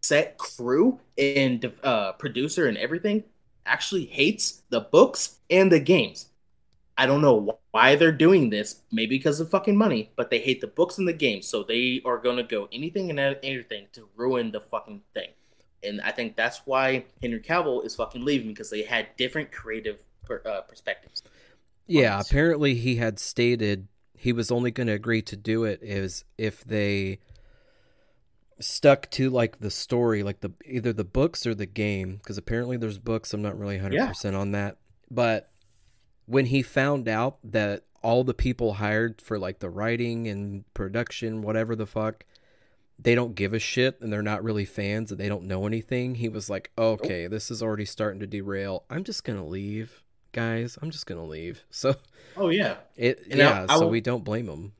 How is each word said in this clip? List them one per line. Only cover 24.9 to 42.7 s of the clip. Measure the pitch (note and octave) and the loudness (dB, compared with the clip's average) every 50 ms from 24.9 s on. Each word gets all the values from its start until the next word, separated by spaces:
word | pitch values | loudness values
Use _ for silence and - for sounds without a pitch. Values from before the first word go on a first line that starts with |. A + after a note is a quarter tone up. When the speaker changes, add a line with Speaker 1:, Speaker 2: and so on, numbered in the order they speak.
| G#2+ | -2
Speaker 2:
agree | G#2 G#2+ A#2 A#2 A2 G#2+ | -2 0 0 0 0 -2
to | - A2 | -4 -12
do | G#2 G#2 A2 A2 A2+ A#2 | -10 -4 -2 0 0 0
it | A2 G2+ - - | -2 -2 -6 -8
is | G#2 G2+ G2 G2 F#2 F2+ - - _ _ - | -6 -4 -4 -4 -4 -6 -8 -12 _ _ -4
if | A2 G#2+ G2+ - - | -4 -4 -4 -6 -10
they | A#2+ A2 G#2+ G#2 G2+ G2+ G2 G2 F#2+ F#2+ - _ _ - - - - - _ _ _ _ _ _ _ _ _ _ _ _ _ _ _ _ _ _ _ _ _ | -6 -2 0 0 0 0 0 -2 -4 -6 -8 _ _ -20 -20 -20 -20 -20 _ _ _ _ _ _ _ _ _ _ _ _ _ _ _ _ _ _ _ _ _
stuck | - - - - - C#3+ C#3 C3+ - - | -6 -4 -4 6 6 6 6 6 2 -8
to, | - - C3 C3 | -2 0 0 2
like, | B2+ B2 A#2 A2 - - | 2 2 0 0 -2 -6
the | G#2 G#2 | -8 -4
story, | - - - - B2+ A#2+ A#2+ A#2 A2 G#2 G2+ | -4 -4 -4 -2 0 2 2 2 2 2 0
like, | G2+ G2+ _ | -4 -4 _
the, | - G2 F#2 _ - | -8 -10 -10 _ -16
either | - B2+ B2+ A2 A#2+ A2 | -8 -8 -4 -2 -2 -2
the | G2+ G2+ | -2 -6
books | F2+ _ C3 C#3 E3+ E3 - - | -4 _ 0 0 0 0 -2 -4
or | A#2+ A2+ | -4 -2
the | G2+ G#2 | -4 -6
game, | F#2 G2 A2 G#2 G#2 G2+ F#2+ F#2 F#2+ F#2+ G2+ - | -8 -4 -2 -2 -2 -2 -2 -4 -6 -8 -12 -12
'cause | - G#2 G2+ | -10 -10 -10
apparently | - - A2+ A#2 A#2+ A#2+ B2+ | -6 -4 -4 -4 -2 -4 -4
there's | A#2+ A#2 A2 G#2 G2 | -4 -4 -6 -8 -8
books. | - A#2 A2+ A2 - - - | -4 -4 -4 -2 -2 -4 -6
I'm | G#2 G#2 | -4 -4
not | G#2 F#2+ - | -4 -4 -6
really | G#2 G2+ G2+ | -6 -6 -4
a | F#2+ | -4
hundred | F#2+ G2 A#2+ D#3+ B3+ | -4 -2 0 0 0
percent | B3 F#2+ - - G#2 F#2+ | -2 -4 -6 -6 -4 -4
Speaker 1:
Yeah. | F#2+ | -2
Speaker 2:
on | G2+ G2+ G2+ | -4 -4 -4
that, | G2+ G2+ G2+ - _ _ _ _ _ _ _ | -4 -4 -6 -8 _ _ _ _ _ _ _
but | B2 A#2+ A#2+ A#2 A2+ G#2 - _ _ _ _ _ _ _ _ _ _ _ _ _ _ _ _ | -2 0 0 2 0 -2 -4 _ _ _ _ _ _ _ _ _ _ _ _ _ _ _ _
when | - A2+ C3+ C3+ | 0 2 2 2
he | A#2+ B2+ C#3 B2 | 4 2 0 0
found | - - C#3+ C3+ C#3+ C#3+ C#3 A#2+ A2+ | 0 0 0 2 2 2 0 0 -2
out | A2 G#2+ A#2+ C3+ - _ - | 0 0 0 -2 -4 _ -18
that | A2 G2+ A2 G#2 G#2 G2+ F#2+ _ _ _ _ - | -4 -2 0 0 0 -2 -6 _ _ _ _ 0
all | A2+ A#2 B2 C3 | 2 4 4 4
the | B2+ A#2 | 2 0
people | - - C3 B2 - A#2+ A2+ G2+ | 0 0 0 0 0 0 0 0
hired | G2+ G#2 G#2 G#2+ G#2+ A2+ A#2 A2 - | 0 0 0 2 2 0 0 -4 -8
for, | - - A2+ G#2 | -8 -6 -6 -4
like, | F#2 F2+ F2 _ | -4 -6 -6 _
the | - F2+ | -10 -10
writing | F2 F#2+ G#2 A2+ A#2 A#2 A#2+ A#2 A#2 A#2 A#2 A2 | -6 -4 -2 -2 0 0 -2 -2 -2 -4 -4 -6
and | G2+ G2 G2+ G2+ G2+ G2 - _ _ | -6 -6 -6 -6 -8 -10 -12 _ _
production, | - G2+ F#2+ G2 A2+ A#2+ - - - - A2+ A2 A2 G#2 | -6 -6 -4 -2 -4 -4 -4 -6 -6 -6 -6 -6 -4 -4
whatever | G#2 A2 A2 A2+ A2 A#2 | -2 0 -2 0 -2 -2
the | A2 A2 | -4 -6
fuck, | G#2 - A2+ G#2+ A2 A2 _ - _ _ _ _ _ _ _ _ _ | -6 -4 -4 -4 -4 -4 _ -16 _ _ _ _ _ _ _ _ _